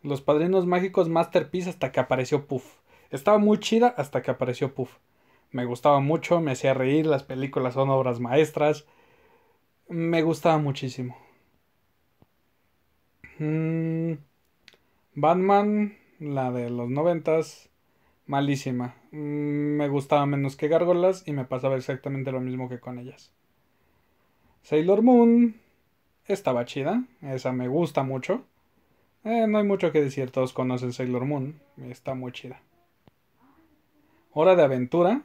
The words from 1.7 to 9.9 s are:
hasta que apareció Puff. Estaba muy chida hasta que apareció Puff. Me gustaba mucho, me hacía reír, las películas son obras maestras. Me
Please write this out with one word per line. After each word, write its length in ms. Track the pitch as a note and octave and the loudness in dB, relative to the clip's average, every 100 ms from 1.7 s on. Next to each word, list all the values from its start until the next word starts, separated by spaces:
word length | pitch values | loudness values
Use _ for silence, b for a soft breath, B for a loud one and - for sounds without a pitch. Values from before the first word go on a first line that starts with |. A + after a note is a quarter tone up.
hasta 220 | - C3 | -6 -4
que 80 | - | -2
apareció 460 | B2+ C3 B2+ C#3+ C#3+ | -2 -2 0 -4 -2
Puff. 340 | C3 - _ b b b | -8 -8 _ b b b
Estaba 280 | C#3 - G#3+ | -2 2 4
muy 200 | G#3 G#3+ | 4 2
chida 300 | - A3+ A#3+ | 2 2 2
hasta 320 | G3 C#3 B2+ | 2 -4 -4
que 100 | - | -4
apareció 440 | - B2+ B2 C3+ | -4 -4 -2 -6
Puff. 240 | - B2+ _ _ _ _ _ _ | -6 -10 _ _ _ _ _ _
Me 140 | B2+ | -8
gustaba 360 | B2 A#2+ D3 C#3+ | -6 2 4 4
mucho, 400 | C#3 D#3+ - F3 | 4 -2 2 0
me 120 | D#3 | 0
hacía 220 | B2+ C#3 | 0 0
reír, 320 | C3 C3 D3 D#3+ | 0 2 2 2
las 160 | C#3 | -2
películas 520 | - C3 C3+ C#3 B2+ | -2 -8 -6 -2 -2
son 140 | B2+ C3+ | 0 2
obras 300 | C3+ B2+ A#2+ | 2 0 -2
maestras. 640 | B2 C3+ D3+ D3+ D3+ D3+ b b b b b b b b _ _ | 0 2 2 2 0 0 b b b b b b b b _ _
Me 340 | _ | _